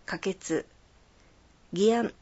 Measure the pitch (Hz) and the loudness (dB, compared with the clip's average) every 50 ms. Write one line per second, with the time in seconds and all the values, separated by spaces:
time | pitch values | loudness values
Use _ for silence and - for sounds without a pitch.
0 | - - 180 160 - 196 180 - - - 160 151 - - - - - - - - | -8 -10 -8 -6 -4 -4 -6 -6 -4 -2 -2 -2 -2 -4 -12 -20 -20 -20 -20 -20
1 | - _ - - - - - - - - - _ _ - - 175 202 220 233 233 | -20 _ -20 -20 -20 -20 -20 -20 -20 -20 -20 _ _ -8 -2 2 4 4 4 2
2 | 226 - - - | 0 -2 -6 -10